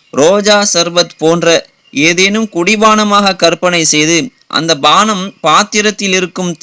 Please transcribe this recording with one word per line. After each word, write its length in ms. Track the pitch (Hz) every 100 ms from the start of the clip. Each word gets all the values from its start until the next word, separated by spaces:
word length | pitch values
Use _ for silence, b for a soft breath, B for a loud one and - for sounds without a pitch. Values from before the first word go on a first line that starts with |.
| b
ரோஜா 560 | - 156 202 202 208 202
சர்பத் 440 | 175 170 175 170 -
போன்ற 520 | 156 170 165 165 - _ _
ஏதேனும் 580 | - 156 175 190 208 226
குடிபானமாக 840 | 170 170 214 214 214 208 202 202 190
கற்பனை 480 | 170 170 180 175
செய்து, 480 | 156 151 151 170 135 - -
அந்த 300 | - 165 156
பானம் 560 | 147 165 214 202 190 -
பாத்திரத்தில் 720 | 170 165 208 214 208 208 202
இருக்கும் 440 | 185 180 180 180 170